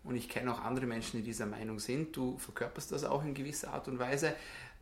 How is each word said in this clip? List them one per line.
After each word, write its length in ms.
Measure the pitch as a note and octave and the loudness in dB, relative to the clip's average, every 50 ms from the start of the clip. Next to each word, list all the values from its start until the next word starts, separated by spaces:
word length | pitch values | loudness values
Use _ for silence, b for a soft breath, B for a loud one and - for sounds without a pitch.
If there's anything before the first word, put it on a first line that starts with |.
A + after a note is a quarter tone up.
| B | B
Und 120 | - B2+ | 0 0
ich 120 | A#2+ - - | 0 0 0
kenne 240 | - A#2 B2 B2 | -2 0 2 2
auch 80 | A#2 - | 2 2
andere 260 | - A#2 B2+ C3 B2+ | 0 0 0 2 2
Menschen, 320 | A#2+ A2+ A2+ G#2+ - - A#2 | 2 0 0 -2 -2 -2 -2
die 60 | G#2+ | -2
dieser 220 | A#2+ A#2 - A2 | -2 0 0 -2
Meinung 340 | G#2 G#2+ A2 A2 A2 G#2+ G#2 | -2 -2 -2 -4 -4 -2 -2
sind. 340 | - - B2+ D3+ D#3+ D#3 - | -2 0 2 2 0 0 0
Du 220 | C3+ B2+ B2+ B2+ - | 0 0 0 0 -2
verkörperst 540 | - - - - A#2+ - - - - - | -6 -4 -2 -2 -2 -2 -2 -4 -4 -2
das 120 | - C#3+ D3 | 0 2 2
auch 200 | - C#3 C#3+ D#3 | 4 4 4 4
in 80 | D3 C3+ | 2 0
gewisser 380 | C#3 C3+ D3 D3 - - - | 0 -2 -2 -2 -2 -2 -2
Art 160 | - C3+ - C3+ | -2 -2 -2 -2
und 100 | B2+ B2 | 0 0
Weise. 360 | B2 B2+ C#3 C#3+ D#3+ D3+ - B B B B B B B B B | 2 4 4 6 6 4 4 B B B B B B B B B